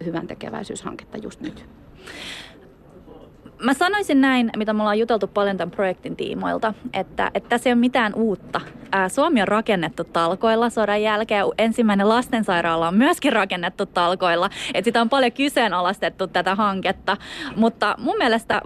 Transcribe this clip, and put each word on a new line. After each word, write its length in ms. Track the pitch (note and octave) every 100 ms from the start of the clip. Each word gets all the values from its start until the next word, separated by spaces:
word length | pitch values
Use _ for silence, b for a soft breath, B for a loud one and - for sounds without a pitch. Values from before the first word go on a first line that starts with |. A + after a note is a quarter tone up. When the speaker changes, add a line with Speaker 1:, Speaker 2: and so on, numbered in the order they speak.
| F3
Speaker 1:
hyväntekeväisyyshanketta 1120 | E3+ - - - - G3+ - - - - -
just 240 | G#3+ -
nyt? 280 | - - - - - - B B B B B B - - - - - - - - - -
Speaker 2:
Mä 100 | B3
sanoisin 480 | C#4 F4 G#4 G4 C#4+
näin, 300 | C4+ B3+ A#3 G#3+
mitä 160 | G#3+
me 80 | G#3+
ollaan 180 | G#3+ G#3
juteltu 280 | A3+ A3+ G3
paljon 300 | - G3+ F#3+
tämän 140 | E3+
projektin 440 | - F#3+ F3+ - E3+
tiimoilta, 580 | - F3 F#3 F3 A3 G#3+ B3
että, 380 | F#3+ F#3 - F#3+
että 160 | G3+ -
tässä 200 | A#3+ C4
ei 40 |
ole 60 | A#3+
mitään 340 | B3 B3+ A3 G3
uutta. 460 | A3+ F#3 - - - - -
Ää, 180 | G3 F#3
Suomi 320 | A3 D4+ C#4
on 60 | F#3+
rakennettu 560 | G#3 A3+ G3 D#3 -
talkoilla 680 | E3+ E3+ E3 F#3 A3+ A3 A#3+
sodan 320 | A#3 G#3 G#3
jälkeen. 440 | G#3+ G#3 A3 G#3 G3 -
Ensimmäinen 520 | A3 A3+ A3+ G3 G3+
lastensairaala 760 | A3+ B3 A#3 G#3+ F3 E3+ E3 E3
on 80 | F#3+
myöskin 380 | C#4 F4 -
rakennettu 520 | A3 G3 F3+ F3 - G3
talkoilla. 640 | - F3 F#3 F#3 E3+ F3 B B
Et 120 | C#4+ G3+
sitä 160 | A#3
on 80 | A#3
paljon 220 | C#4 B3+
kyseenalaistettu 960 | A#3 C#4 C#4+ A3+ F3 F3 G3 E3+ - F#3
tätä 280 | F#3 F3+ G3
hanketta. 640 | G#3 F#3+ F3 G3 - - B B D4+ G#3+
Mutta 400 | A3+ - G#3 -
mun 200 | D4 G#4+
mielestä 440 | D4 A3 - G#3